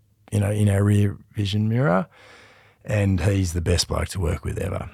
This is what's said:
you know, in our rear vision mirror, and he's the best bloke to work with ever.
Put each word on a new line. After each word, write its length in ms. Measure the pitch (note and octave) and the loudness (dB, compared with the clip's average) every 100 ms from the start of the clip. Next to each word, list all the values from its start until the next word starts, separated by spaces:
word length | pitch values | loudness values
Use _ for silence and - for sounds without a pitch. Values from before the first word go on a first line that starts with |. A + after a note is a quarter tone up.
| _ _ _ | _ _ _
you 80 | G#2+ | -2
know, 140 | G2+ | 0
in 160 | G#2+ G#2 | 2 2
our 160 | G2 | 4
rear 320 | G2+ G#2 G2+ - - | 4 4 2 -2 -10
vision 340 | - G2+ G#2 G#2+ | -6 -4 -2 0
mirror, 380 | A#2 D3 F#3 F3 - - - - - _ _ | 0 2 0 -2 -10 -20 -20 -20 -20 _ _
and 380 | - G#2 G2+ F#2 | -4 0 2 2
he's 320 | E2+ G2 F#2 | 2 0 0
the 80 | E2 | -2
best 280 | E2 F2+ - | 0 0 0
bloke 200 | D#2 - | -4 -4
to 100 | F#2+ | -4
work 240 | E2 - | -2 -2
with 140 | - - | -4 -6
ever. 320 | F#2 F#2+ - | -6 -6 -8